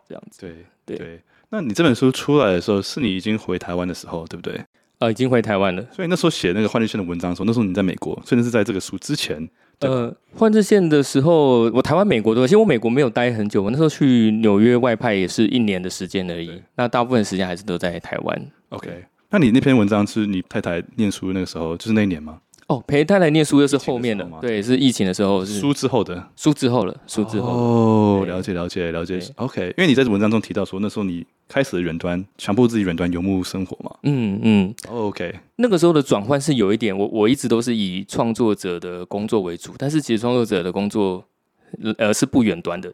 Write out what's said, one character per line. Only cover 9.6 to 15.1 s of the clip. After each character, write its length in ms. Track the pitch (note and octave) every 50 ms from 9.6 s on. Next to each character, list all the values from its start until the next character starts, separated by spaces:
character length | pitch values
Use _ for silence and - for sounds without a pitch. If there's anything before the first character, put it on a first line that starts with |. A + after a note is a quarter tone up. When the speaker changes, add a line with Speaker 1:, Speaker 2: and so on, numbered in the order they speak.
| _ _ _ -
Speaker 2:
对 120 | - C3
吧？ 60 | C3
Speaker 1:
呃， 200 | B2+ A#2+ A#2 A#2 - _ _ - -
换 120 | A3+ A3+
日 120 | G#3+ A3 G3+
线 240 | - G#3+ G3+ F3+ D#3+
的 160 | D3+ D3 C#3
时 160 | - - C#3
候， 440 | C3+ E3+ E3+ D#3+ D3 C3+ B2+ A#2+ A2+ A#2
我 100 | A2 B2
台 120 | C3 - D3
湾、 120 | F3 G3+ G#3
美 140 | D#3 A2+
国 120 | G2+ A2 A2
都， 140 | A#2 C3 B2
其 40 |
实 60 | F#3 G#3
我 60 | A3+
美 140 | G#3 D3 A2+
国 120 | A2+ A2+
没 120 | A#2 C3+
有 80 | D3+ B2
待 200 | G#2+ B2+ A#2+ B2 A#2+
很 160 | A2 G#2 G#2
久， 120 | - A2 F#2+
我 60 | G2+
那 60 | A#2
时 80 | D3 D#3+
候 60 | D#3
去 420 | D3+ - D#3 C#3 B2+ A#2+ A2 A2
纽 300 | G#2+ A2 A2+ G#2+ G2+ G2
约 160 | A2 A#2+ B2 A#2+
外 180 | A#2+ B2+ A2+
派 180 | G#2+ - A#2+